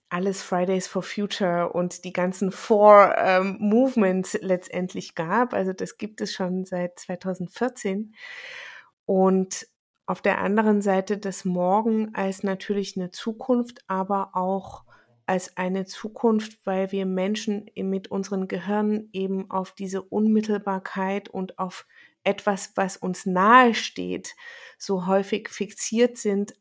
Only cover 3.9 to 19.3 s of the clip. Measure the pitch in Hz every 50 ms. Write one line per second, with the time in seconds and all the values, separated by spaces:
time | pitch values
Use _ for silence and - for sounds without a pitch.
3.9 | 254 233 196 185 185 185 185 - - - - 190 185 180 - - - 180 180 180
4.9 | - 190 - - - - 160 165 190 226 247 240 - 202 190 190 185 185 185 180
5.9 | - - 208 208 214 - 214 202 - - 190 180 180 185 185 185 185 175 180 175
6.9 | 175 - - - 185 175 - 190 180 - 180 170 - - 233 254 254 - - 202
7.9 | 190 202 220 214 _ - - - - - - - - - - - - - - _
8.9 | _ _ - - 196 190 190 190 190 185 190 190 - - - _ _ _ _ _
9.9 | _ _ - - 185 - - 202 190 - - 190 202 214 214 214 208 208 202 202
10.9 | 190 190 190 - 208 196 - 196 190 - - 190 180 175 180 180 190 214 220 233
11.9 | 220 220 220 214 214 196 196 196 190 - - 196 190 190 - - 202 202 196 190
12.9 | - 190 180 180 - - - 226 220 220 - - 247 240 240 240 - - _ -
13.9 | 190 190 190 190 202 196 196 196 - 185 185 185 190 190 190 - - - - _
14.9 | _ _ _ _ _ _ - - 185 180 180 - - - 185 185 185 190 190 190
15.9 | - - - 214 214 - - 233 220 214 214 - - _ - 196 190 190 190 190
16.9 | 196 196 190 190 185 185 185 196 214 214 - 220 202 202 208 - - - 190 190
17.9 | 190 196 190 - - 196 196 - 202 190 190 185 196 180 175 196 208 208 208 208
18.9 | 214 208 214 - - 190 190 190